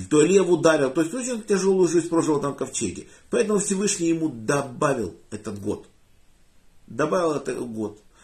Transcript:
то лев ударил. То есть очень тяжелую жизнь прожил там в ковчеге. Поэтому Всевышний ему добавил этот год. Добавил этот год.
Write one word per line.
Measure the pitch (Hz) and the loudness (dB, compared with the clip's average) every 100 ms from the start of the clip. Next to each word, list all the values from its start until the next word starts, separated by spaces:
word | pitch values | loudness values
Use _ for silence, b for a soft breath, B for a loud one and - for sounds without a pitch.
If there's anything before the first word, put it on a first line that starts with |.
| 92 | 2
то | 151 | 4
лев | 165 196 175 | 6 6 4
ударил. | 170 160 156 131 | 4 4 4 2
То | 165 | 0
есть | 160 | -2
очень | 254 247 233 | -2 -6 -4
тяжелую | - 196 190 190 170 | 0 0 2 4 4
жизнь | 170 165 | 2 2
прожил | 165 147 143 | 0 2 0
там | 143 | -2
в | 135 | -6
ковчеге. | 127 - 101 85 - b b | -6 -4 -6 -6 -14 b b
Поэтому | 240 208 208 | -2 0 0
Всевышний | - 190 202 - 165 | -2 -2 -2 0 -2
ему | 165 156 | -2 -4
добавил | 117 110 143 131 123 147 123 90 - - | -6 -2 -2 -2 -2 -2 0 -4 -8 -14
этот | 104 107 101 | -12 -10 -8
год. | 104 90 - _ _ _ _ _ _ _ - - - | -6 -6 -10 _ _ _ _ _ _ _ -20 -20 -10
Добавил | 113 156 190 165 | -4 -2 0 0
этот | 143 - 123 123 | -2 -6 -8 -8
год. | 110 104 - _ b | -6 -8 -10 _ b